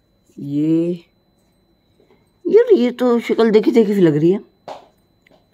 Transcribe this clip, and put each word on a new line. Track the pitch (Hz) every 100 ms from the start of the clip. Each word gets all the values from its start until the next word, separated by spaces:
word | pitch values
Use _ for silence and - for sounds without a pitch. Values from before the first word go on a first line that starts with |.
| _ _ _ -
ये, | 143 143 156 160 170 175 - _ _ _ _ _ _ _ _ _ _ _ _ _ -
यार, | 427 494
ये | 349 240
तो | 247 247 240
शक्ल | - 214 226
देखी | 208 202
देखी | 233 202 202
सी |
लग | 170 147
रही | 165
है। | 202 - _ - - _ _ _ _ _ _ _